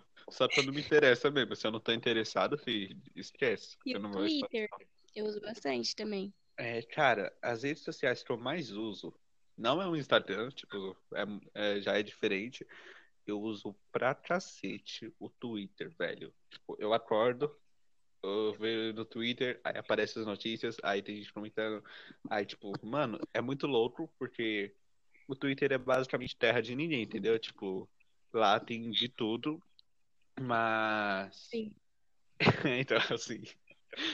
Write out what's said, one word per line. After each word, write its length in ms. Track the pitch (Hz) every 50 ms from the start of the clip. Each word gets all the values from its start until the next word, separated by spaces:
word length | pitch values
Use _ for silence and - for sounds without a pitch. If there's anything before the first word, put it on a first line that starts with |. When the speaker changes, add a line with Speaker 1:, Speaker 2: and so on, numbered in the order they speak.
| - _ _ - - -
Speaker 1:
Só 160 | - - 131 123
quando 240 | - 147 135 135 135
me 80 | 147
interessa 480 | 147 - 160 151 147 131 123 117 - 143
mesmo. 280 | 143 139 123 101 104
Se 100 | - -
eu 60 | 110 107
não 80 | 110
tô 100 | - - 117
interessado, 640 | 101 - 123 117 113 110 - - 98 92 104 110
filho, 400 | 107 - - 113 104 98 - - - - - -
esquece. 600 | - 95 - - - 139 123 104 92 - - - - -
Speaker 2:
E 80 | 262 254
Speaker 1:
Eu 60 | 208
Speaker 2:
o 40 | 208
Speaker 1:
não 100 | 214 202
vou 100 | 190 -
responder. 460 | - 311 285 - - - 226 214 214
Speaker 2:
Twitter, 200 | - - - _ _ _ _ - -
eu 80 | 214 214
uso 160 | 214 208 208
bastante 560 | 208 208 226 - - 285 262 247 233 - -
também. 360 | - 214 214 208 196 190 202 - _ _ _ -
Speaker 1:
É, 240 | - - 117 117 113 117
cara, 540 | - - - 151 131 113 104 95 - - - -
as 220 | 123 120 113 127
redes 180 | 139 156 160 -
sociais 400 | - 160 - - 131 123 - -
que 80 | -
eu 60 | 131 110
mais 320 | 117 131 151 180 156 110
uso 420 | 101 104 110 113 98 - - - - - _ _ _ _ _ _ _ -
não 240 | 110 117 135 170 196
é 60 | 185
o 80 | 165
Instagram, 540 | 156 135 - 127 110 92 - 95 98 110 131
tipo, 460 | 139 - - - - 101 95 95 95 - _ - -
é, 100 | - 101 101 104 98 - - - 104 104 104 101 104
é, 20 |
já 180 | 98 98 98 101
é 40 | 107
diferente. 600 | 104 - - - 104 98 95 104 127 135 - - - - - - - - - - - _ _ -
Eu 140 | - 104 104
uso 340 | 104 113 110 101 - 104 101 _ _ _
pra 240 | - 117 117 127 143
cacete 1000 | - - - 170 185 196 - - - - - - 104 - - - - - 110 - -
o 100 | - -
Twitter, 640 | - - - 120 113 104 98 95 _ - - 82 82 -
velho. 340 | 90 85 - - - - - _ _ -
Tipo, 280 | - - _ - - -
eu 160 | - 104 110
acordo, 580 | 117 - - 147 214 117 123 123 123 147 147 - - _ _ _ _ _ _ _ _ _ _ _ _ -
eu 320 | 95 101 107 107 107 104
vejo 360 | 104 107 110 113 110 110 110 110
no 100 | 110 113
Twitter, 560 | 113 - 117 113 120 123 - 131 123 117 - -
aí 120 | - - -
aparecem 420 | 107 - 113 104 107 104 - 117 110
as 60 | 107
notícias, 480 | 101 98 - 117 113 113 - 117 113 - -
aí 180 | - 101 101 98
tem 140 | 107 104
gente 160 | 104 101 - -
comentando. 500 | 107 104 107 - - 110 110 107 104 - - - - - - - _ - -
Aí, 180 | 98 - 104
tipo, 260 | - - - - 104 98 - -
mano, 320 | 107 123 147 147 120 104 - - - -
é 60 | 110
muito 260 | 117 123 139 139 -
louco, 420 | 147 135 113 113 123 - - 165 - _
porque 560 | - 131 - - - 117 110 107 104 101 101 - - _ _ _ _ _ _ _ - -
o 80 | - 135
Twitter 380 | 135 - 139 135 135 151 131 135
é 60 | 131
basicamente 580 | 127 127 127 131 131 - - 123 127 151 -
terra 240 | - - 113 120 123
de 160 | 113 110 123
ninguém, 260 | 131 156 170 156 123 107
entendeu? 340 | 101 - 107 98 110 113 113
Tipo, 500 | - - - - 107 98 95 95 107 - _ _ _ _ _ _ _ _ -
lá 280 | 117 110 98 104 113
tem 300 | 110 - 120 113 117 117 107
de 160 | - 120 123
tudo, 520 | - - 117 107 113 120 120 151 151 165 - _ _ _ - _ _ _ _ _ _ _ _ _ - -
mas 960 | 131 123 120 113 113 113 110 110 110 110 107 107 104 101 98 95 98 95 - - - -
Speaker 2:
Sim. 240 | - 233 220 208 - - _ _ _ _ _ _ _ _ _ _ _ -
Speaker 1:
<laughs> 420 | - - - - - 147 123 123
Então, 160 | 131 - 113 110 - -
assim, 320 | - 117 - - 117 107 104 - - _ _ _ - _ _ - - - 302 330